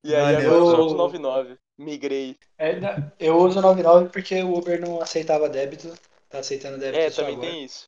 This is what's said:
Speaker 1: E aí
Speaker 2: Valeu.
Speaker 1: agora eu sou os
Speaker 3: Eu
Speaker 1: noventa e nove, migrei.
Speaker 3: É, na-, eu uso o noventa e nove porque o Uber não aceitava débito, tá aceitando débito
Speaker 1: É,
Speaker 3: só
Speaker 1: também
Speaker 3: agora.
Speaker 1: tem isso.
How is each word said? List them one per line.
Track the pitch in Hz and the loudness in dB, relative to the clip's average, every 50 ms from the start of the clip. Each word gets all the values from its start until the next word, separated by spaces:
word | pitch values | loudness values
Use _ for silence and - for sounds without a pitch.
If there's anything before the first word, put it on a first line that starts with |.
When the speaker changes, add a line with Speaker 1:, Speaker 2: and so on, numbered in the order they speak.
| - | -4
Speaker 1:
E | 151 151 | -2 0
aí | 147 143 143 156 | 2 2 2 2
Speaker 2:
Valeu. | 151 143 156 | 2 4 4
Speaker 1:
agora | 165 170 175 | 6 6 6
eu | 175 170 | 6 6
sou | 165 160 | 4 4
os | 160 156 | 2 0
Speaker 3:
Eu | |
Speaker 1:
noventa | 160 170 - 180 | 0 -2 -2 -2
e | 165 | -6
nove, | 147 135 - 135 131 123 127 _ _ _ _ | -6 -4 -4 -4 -6 -6 -14 _ _ _ _
migrei. | - 143 156 151 143 143 139 135 139 135 131 135 _ _ _ _ | -16 -12 -12 -12 -8 -6 -4 -4 -4 -6 -8 -12 _ _ _ _
Speaker 3:
É, | _ 156 156 156 180 | _ -4 -4 -4 -4
na-, | - 101 - 147 143 - _ _ | -6 -6 -6 -8 -10 -10 _ _
eu | 165 160 165 | 0 2 4
uso | 170 185 185 185 196 | 6 4 4 2 4
o | |
noventa | 190 190 185 185 | 4 4 4 4
e | 170 165 | 6 6
nove | 170 180 180 180 | 6 6 6 4
porque | - 202 190 - 190 185 | -6 -12 -8 -4 -4 -4
o | 185 185 180 | -2 -2 -4
Uber | 175 175 175 175 170 | -4 -2 -4 -4 -4
não | 175 175 170 170 | -4 -6 -6 -8
aceitava | 165 - - 165 151 160 156 151 151 147 | -8 -6 -6 -6 -2 0 0 0 0 -2
débito, | 139 131 139 139 151 151 - 165 165 - _ _ _ _ _ _ | -2 -4 -6 -6 -8 -16 -18 -20 -20 -20 _ _ _ _ _ _
tá | - 139 | -16 -14
aceitando | 135 - 143 135 143 139 139 | -10 -10 -10 -10 -10 -12 -12
débito | 135 139 135 131 156 160 | -10 -8 -4 -2 -2 -2
Speaker 1:
É, | 151 | -2
Speaker 3:
só | - 160 | -2 -4
Speaker 1:
também | 151 139 143 | -6 -6 -8
Speaker 3:
agora. | 135 123 170 | -8 -10 -10
Speaker 1:
tem | 170 160 135 | -10 -12 -14
isso. | 131 - - - | -16 -18 -20 -20